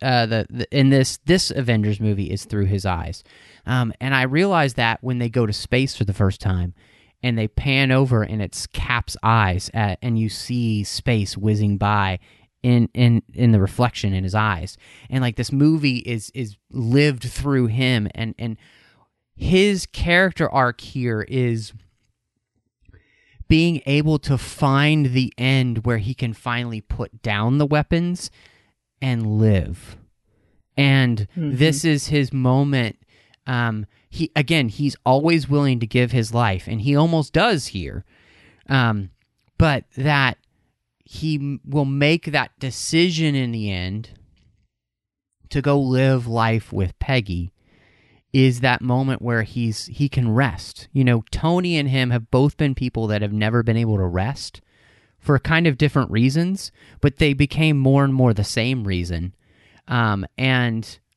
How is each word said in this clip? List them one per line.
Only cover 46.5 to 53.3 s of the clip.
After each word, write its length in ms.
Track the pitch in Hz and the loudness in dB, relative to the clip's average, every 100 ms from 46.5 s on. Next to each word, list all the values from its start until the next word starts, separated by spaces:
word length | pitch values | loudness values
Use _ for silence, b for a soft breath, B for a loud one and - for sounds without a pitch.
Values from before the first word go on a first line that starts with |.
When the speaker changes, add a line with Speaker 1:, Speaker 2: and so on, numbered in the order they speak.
| 113 - | 0 -2
Speaker 1:
with 260 | 98 92 - | -4 -4 -4
Peggy 540 | - 131 98 90 87 b b b b b b b _ | -2 -2 0 -6 -6 b b b b b b b _
is 280 | 135 131 120 | 2 4 2
that 200 | 123 123 | 0 0
moment 400 | 123 123 131 123 | 0 0 0 -2
where 220 | 117 117 | -2 -2
he's, 440 | 104 120 117 107 - | -2 -4 -4 -4 -10
he 220 | - 143 | -4 -2
can 240 | 135 120 | 0 0
rest. 560 | 113 135 85 - - - | 2 0 -4 -14 -20 -6
You 120 | 139 | 0
know, 180 | 127 117 - | 2 2 -2
Tony 460 | - 160 180 180 160 | -4 0 0 0 0
and 140 | 139 | 0
him 180 | 131 127 | 0 0
have 200 | 120 113 | -2 0
both 260 | 127 143 - | 2 2 0
been 180 | 147 | -2
people 320 | 131 127 113 110 | -2 -4 -4 -2
that 120 | 104 | -2
have 120 | 104 | -2